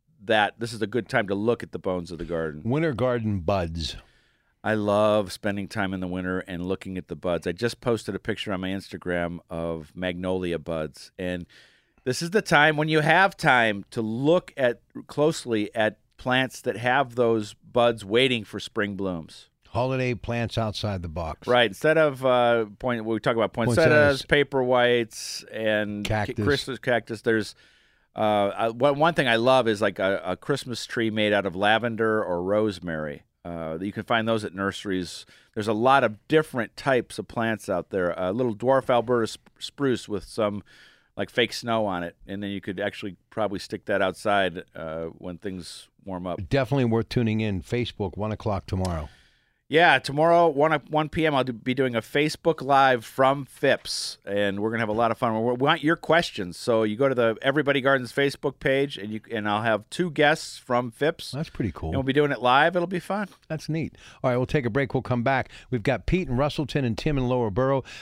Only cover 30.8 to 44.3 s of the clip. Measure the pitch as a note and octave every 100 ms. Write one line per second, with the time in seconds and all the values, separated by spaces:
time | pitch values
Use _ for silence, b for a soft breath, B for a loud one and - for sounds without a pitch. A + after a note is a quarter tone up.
30.8 | - - A2+ A2 G#2 G2+ F#2+ F2 G#2 A2
31.8 | A#2 A2 A2 G#2+ F2+ F2 F2+ G#2 A2 F2
32.8 | E2+ D#2+ D2+ C#2+ _ _ F2 E2+ D#2+ E2
33.8 | G2+ A2 - A#2 A2 A2+ G2 F2+ G2 -
34.8 | G#2 F#2 E2+ - - b b - G#2+ G#2+
35.8 | B2+ C#3 A#2+ G#2+ - D#3 D3+ B2+ G#2+ -
36.8 | C#3+ B2+ - - G2 - A2+ G#2+ - F2+
37.8 | E2 G2 F2 E2 F#2 A2 B2+ G#2 A#2+ C3+
38.8 | B2 B2 A2+ A#2+ A2 - _ - - -
39.8 | C#3 A2+ - G2+ - - G#2 G2+ - b
40.8 | b b b - G2 - A#2 - A#2+ A2+
41.8 | G#2 F2+ E2+ - - G2 G2+ G2 - F#2
42.8 | G2+ - G#2 F2 _ - G#2 F#2+ - G2+
43.8 | - G2 F#2+ F2 G#2+